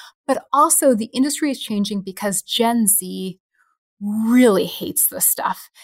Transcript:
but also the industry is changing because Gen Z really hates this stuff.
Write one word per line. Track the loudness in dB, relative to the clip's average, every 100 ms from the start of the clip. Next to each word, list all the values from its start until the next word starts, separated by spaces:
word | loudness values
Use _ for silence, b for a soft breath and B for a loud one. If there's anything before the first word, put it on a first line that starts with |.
| B B -4
but | -4 -2
also | 2 4 4 4
the | 2 0
industry | -2 -2 0 -4
is | -4
changing | -6 -4 -4 -6
because | -10 -8 -6 -6
Gen | -4 0 0 2 2
Z | 0 -2 -8 -8 -10 _ _ _ _ _ -12
really | -6 -2 2 6 6 4 0
hates | -6 -8 -2 -2
this | -2 -2
stuff. | -2 -4 -6 -12 b